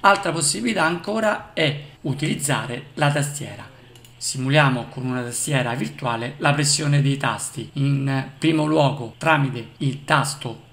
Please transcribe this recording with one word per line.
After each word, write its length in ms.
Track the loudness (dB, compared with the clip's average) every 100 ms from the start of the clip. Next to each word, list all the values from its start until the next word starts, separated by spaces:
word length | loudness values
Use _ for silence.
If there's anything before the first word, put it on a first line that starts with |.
Altra 300 | 6 4 2
possibilità 540 | 0 0 0 0 2
ancora 680 | 2 0 -2 0 0 0 -6
è 280 | -2 0 0 -8 -10
utilizzare 880 | -6 -2 -2 -2 0 -2 -2 -8 -10
la 160 | 0 2
tastiera. 580 | 2 -2 -4 -10 -12 -16 -18 -20 -20 -20 -10
Simuliamo 680 | -8 -4 2 4 4 2
con 200 | -4 -6
una 180 | -4 -4
tastiera 520 | -4 -4 -2 0 0
virtuale 600 | -2 -4 -4 -4 -2 -4 0
la 140 | 2
pressione 500 | 2 2 2 4 4
dei 140 | 4 2
tasti. 540 | 0 -2 -6 -10 -10
In 580 | -2 0 2 0 -2 -4 -2
primo 260 | 2 2
luogo, 500 | 2 4 2 2 -8 -4
tramite 520 | 2 2 2 -2 -10 -4
il 260 | -2 -2
tasto 640 | 0 2 2 -4 -8 -12 -16